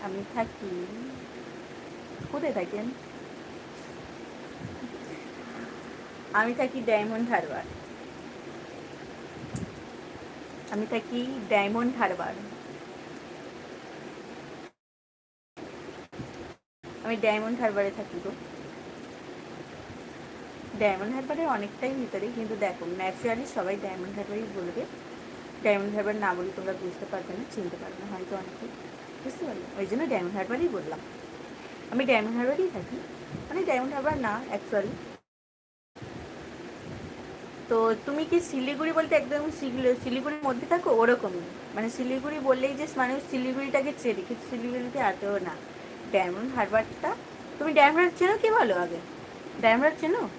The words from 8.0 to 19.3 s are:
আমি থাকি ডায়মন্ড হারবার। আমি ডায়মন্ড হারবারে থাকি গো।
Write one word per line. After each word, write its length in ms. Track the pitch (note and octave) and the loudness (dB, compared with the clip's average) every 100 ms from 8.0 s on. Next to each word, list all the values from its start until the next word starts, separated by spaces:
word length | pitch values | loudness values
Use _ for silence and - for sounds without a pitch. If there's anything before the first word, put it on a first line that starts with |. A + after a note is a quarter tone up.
| - - - - - - - - - - - - - - - - - - - - - - - - - - - | -12 -12 -12 -12 -12 -12 -12 -12 -12 -12 -12 -12 -12 -10 -8 -6 -6 -8 -12 -12 -12 -12 -12 -12 -12 -12 -4
আমি 140 | G#3 G#3+ | -2 0
থাকি 500 | A3+ - A#3+ B3 C4+ G3 | 0 0 -2 -2 -4 4
ডায়মন্ড 480 | G#3 G3+ A3 A#3+ B3+ | 4 6 4 2 4
হারবার। 360 | G3+ F3 E3+ - - - - - - - - - - - - - - - - - - - - - - - F4 _ _ _ _ _ _ _ _ - - - - - - - - - - - _ _ - - | 2 2 -2 -4 -8 -12 -12 -12 -12 -12 -12 -12 -12 -12 -12 -12 -12 -12 -12 -12 -12 -12 -12 -12 -12 -12 -14 _ _ _ _ _ _ _ _ -14 -12 -10 -12 -12 -12 -10 -10 -10 -12 -14 _ _ -12 -8
আমি 140 | G#3 A3+ | -2 4
ডায়মন্ড 420 | G#3+ G#3+ A3 A#3+ | 4 4 2 2
হারবারে 320 | A#3 G3+ G3 G3 | 4 4 2 0
থাকি 220 | G3+ F3 | -6 -4
গো। 80 | G3 C4 - - - - - - - - - | -6 -8 -10 -12 -12 -10 -12 -12 -12 -12 -12